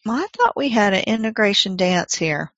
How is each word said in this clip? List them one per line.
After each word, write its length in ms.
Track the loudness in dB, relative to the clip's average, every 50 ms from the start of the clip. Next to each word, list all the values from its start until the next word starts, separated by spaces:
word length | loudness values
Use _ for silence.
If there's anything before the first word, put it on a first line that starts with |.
| _
Well, 120 | -4 -4
I 100 | -4 -4 -6 -2
thought 180 | 0 0 0 0
we 140 | -2 -2 0
had 240 | 2 2 4 4
an 120 | 2 0 0
integration 720 | 0 -2 -2 -2 -4 0 2 2 2 2 2 0 0 0
dance 380 | 0 0 2 2 0 0 -2 -4
here. 380 | -2 -2 -2 -2 -2 -6 -8 _